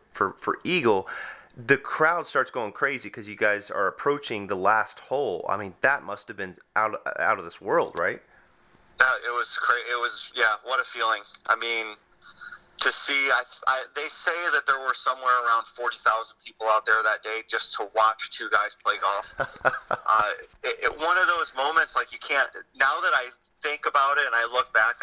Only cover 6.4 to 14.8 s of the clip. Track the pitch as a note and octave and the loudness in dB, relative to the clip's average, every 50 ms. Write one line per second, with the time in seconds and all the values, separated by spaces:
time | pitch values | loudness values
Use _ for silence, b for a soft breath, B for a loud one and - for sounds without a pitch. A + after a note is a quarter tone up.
6.4 | G2 F#2 F2 - _ _ _ G#2 A2 A2 G#2 - - - - - E2 F#2 A2 G2 | -10 -10 -10 -14 _ _ _ 0 0 0 0 -4 -6 -6 -4 0 2 2 2 0
7.4 | E2+ E2+ - - - G2+ C#3+ E3+ B2 - - E2+ E2+ F#2+ A#2 - - b b b | -2 -8 -14 -10 -4 0 2 2 2 0 0 -2 -2 -2 -2 -4 -10 b b b
8.4 | b b b b b _ _ _ _ _ _ - B2+ C3 B2 G#2+ A2 A#2+ A#2+ A#2+ | b b b b b _ _ _ _ _ _ 2 4 4 4 0 -2 -2 -2 -2
9.4 | A#2 - - - - B2 A#2+ A#2+ A2 A#2 B2 A#2+ A#2+ A#2+ A2+ - - - - B2 | -2 -2 -4 -2 0 2 0 0 0 -2 -2 -2 -2 -2 -2 -6 -8 -6 -2 2
10.4 | A#2 A2 G#2+ G#2 - A#2+ C3 B2+ B2 - - A#2+ A#2 A2+ A2 G2+ G#2 - - - | 2 2 2 0 -2 -2 -2 -2 -2 -4 -4 -2 0 0 0 -2 -4 -8 -18 -8
11.4 | - - A2+ A2+ A2+ A#2 A#2 A2+ A2 G#2+ G#2+ - _ _ _ _ B B B B | -2 0 0 0 0 -2 -2 -2 -4 -6 -10 -14 _ _ _ _ B B B B
12.4 | B B B B _ _ _ - - C3 - - - - C#3+ C#3 C#3 C3+ B2+ A#2+ | B B B B _ _ _ 0 0 2 2 0 -2 0 0 0 2 2 2 2
13.4 | B2 - - - - C#3 C3 C3 B2+ - - D3 D3+ D3+ - - - F3+ E3 E3+ | 0 -2 -10 -6 -2 -2 -2 0 -2 -6 -6 -6 -6 -6 -8 -4 -2 -2 -2 -2
14.4 | F3 C#3+ D3 D3 - C#3 C#3 C3+ | 0 0 0 0 2 2 0 0